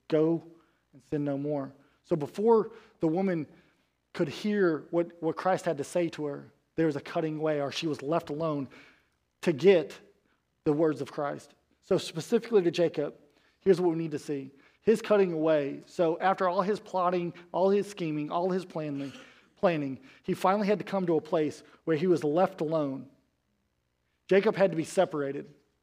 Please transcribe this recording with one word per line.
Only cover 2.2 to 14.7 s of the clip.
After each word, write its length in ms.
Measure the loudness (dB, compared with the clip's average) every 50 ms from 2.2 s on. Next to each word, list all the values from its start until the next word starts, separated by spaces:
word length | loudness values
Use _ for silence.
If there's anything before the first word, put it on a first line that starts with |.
| -2 -4 -4 0 4 4 6 4 4 0 -6 -18 -20 _ _ _
the 80 | -2
woman 380 | 0 0 0 0 0 -2 -2 -4 -8 -12 _ _ _ _ _ _ _ _ _ _ _ -4
could 160 | -4 -4 -4
hear 560 | -4 -4 -4 -2 2 2 4 2 2 0 -4 -2
what, 200 | 0 0 0 -2 -4 -6
what 140 | -4 -4 -2
Christ 300 | 0 0 0 0 0 0
had 120 | -2 -2
to 60 | -2 -4
say 260 | -4 -2 -2 -2 -2
to 160 | -4 -6 -8
her, 260 | -8 -8 -10 -14 -18 _ _ _ _ _
there 100 | 0 0
was 80 | 0 0
a 60 | -2
cutting 360 | -6 -6 -4 -4 -4 -4 -4
away, 240 | -2 -2 0 0 0
or 100 | -2 -4
she 160 | -4 -4 -4
was 140 | -4 -4 -4
left 280 | -2 -2 -2 -2 -2 -4
alone 380 | -6 -4 -4 -4 -4 -4 -6 -8 -12 -18 -20 -20 _ _ _ _ _ _ _ _ _ _
to 120 | -2 -2 0
get 400 | 4 6 6 6 6 4 -2 -8 -18 -20 -20 _ _ _ _ _ _ _ _ _ _ 0
the 100 | 0 2
words 280 | 2 2 0 0 -2
of 100 | -6 -8
Christ. 420 | -8 -6 -6 -6 -6 -8 -14 -20 _ _ _ _ _ _ _
So 140 | 0 0
specifically 640 | 0 0 -4 -8 -8 -4 -2 -2 -2 0 2 2 2 4
to 80 | 2
Jacob, 420 | 2 2 0 0 0 -2 -6 -6 -8 -14 _ _ _ _ _ _ _ _
here's 200 | 2 2 4 4
what 120 | 4 0
we 60 | 0
need 140 | 0 -2 -4
to 80 | -6 -6
see. 320 | -6 -6 -6 -6 -8 -10 -16 _ _ _